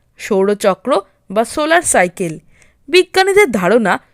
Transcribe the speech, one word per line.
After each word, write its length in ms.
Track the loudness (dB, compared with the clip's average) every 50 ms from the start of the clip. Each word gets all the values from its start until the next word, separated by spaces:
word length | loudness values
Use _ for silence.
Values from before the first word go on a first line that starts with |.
| _ _ _ -18
সৌরচক্র 840 | -8 -4 -2 0 0 0 -2 0 0 -2 -2 -2 -2 -2 -2 -2 -4 _ _ _ _ _
বা 140 | -4 -4 -4
সোলার 380 | -4 -4 -6 -2 0 0 0
সাইকেল। 560 | 0 0 0 0 0 0 -2 -8 -8 -8 -8 -12 -16 _ _ _ _ _ _ _ _ 0
বিজ্ঞানীদের 600 | 2 2 2 2 0 0 0 2 2 2 2 2
ধারণা, 480 | 0 -2 0 2 2 2 2 0 -2 -2 -6 _